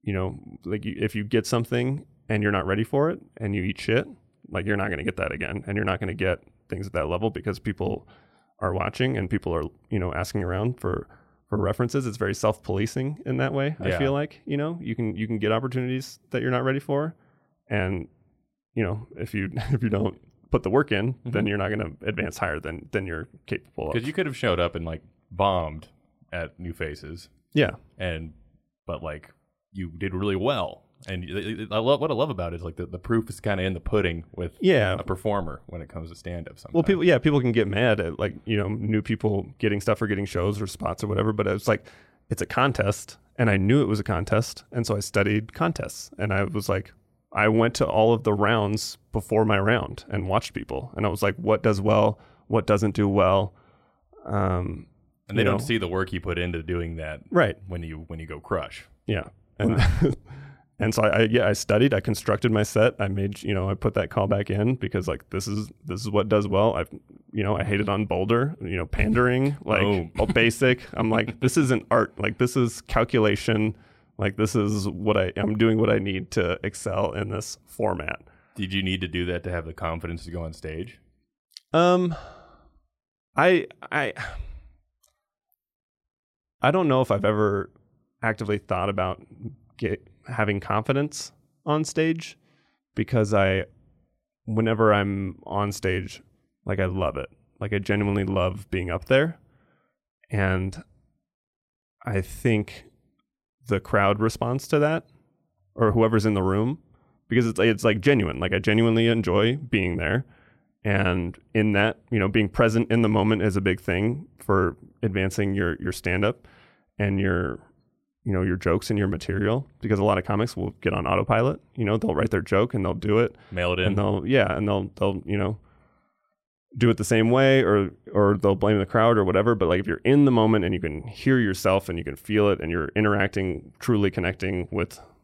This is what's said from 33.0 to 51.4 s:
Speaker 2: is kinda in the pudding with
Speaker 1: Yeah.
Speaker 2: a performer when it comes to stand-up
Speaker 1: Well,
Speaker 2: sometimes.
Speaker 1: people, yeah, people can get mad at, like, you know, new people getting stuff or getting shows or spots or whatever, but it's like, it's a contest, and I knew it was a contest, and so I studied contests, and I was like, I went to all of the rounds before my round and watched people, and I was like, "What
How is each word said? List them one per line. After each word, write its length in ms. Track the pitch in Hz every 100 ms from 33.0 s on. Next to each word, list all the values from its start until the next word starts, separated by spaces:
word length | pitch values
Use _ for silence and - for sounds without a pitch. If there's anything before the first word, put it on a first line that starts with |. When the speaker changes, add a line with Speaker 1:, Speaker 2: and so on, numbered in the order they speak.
| - 113 113
Speaker 2:
is 100 | -
kinda 240 | 110 95
in 100 | 95
the 60 | 85
pudding 460 | - 107 92 85 - -
with 220 | 87 _
Speaker 1:
Yeah. 340 | 185 147 101 85
Speaker 2:
a 40 |
performer 580 | - 92 110 101 85 65 -
when 140 | 87
it 60 | 76
comes 200 | 85 82
to 60 | 85
stand-up 380 | 87 87 78
Speaker 1:
Well, 40 | -
Speaker 2:
sometimes. 280 | - 165 165
Speaker 1:
people, 160 | 190
yeah, 160 | 175 131
people 200 | 156 143
can 100 | 123
get 160 | 117 101
mad 320 | 101 120 101
at, 200 | 82 -
like, 160 | 101 - -
you 120 | 107
know, 100 | 98
new 320 | 110 104 107
people 460 | - 110 107 98 92 -
getting 200 | 110 104
stuff 200 | 107 104
or 60 | 107
getting 180 | 98 101
shows 360 | 87 92 104
or 60 | 98
spots 360 | - - 87
or 40 | 104
whatever, 240 | 101 107
but 160 | 104 98
it's 200 | 101 -
like, 180 | 107 - - _ _ _
it's 120 | -
a 40 | -
contest, 720 | - 135 123 101 - - - _ -
and 120 | 117
I 80 | 98
knew 240 | 95 135
it 60 | 131
was 120 | 107
a 40 |
contest, 600 | - 87 92 107 117 - _
and 140 | 123 117
so 100 | 104
I 40 |
studied 540 | - 104 101 104 110
contests, 580 | - 170 165 - - - -
and 160 | 104
I 100 | 98
was 240 | 98 104 98
like, 220 | 95 - _ _ _ _
I 160 | - 107
went 280 | 110 117 -
to 120 | -
all 240 | - 110
of 100 | 117
the 100 | 110
rounds 640 | 101 104 113 104 107 - - _
before 340 | 110 - 110 110
my 140 | 101
round 440 | 101 117 - - -
and 180 | 101 92
watched 260 | 104 -
people, 380 | - - - 127 -
and 80 | 104
I 40 |
was 120 | 90
like, 120 | 101
"What 260 | 107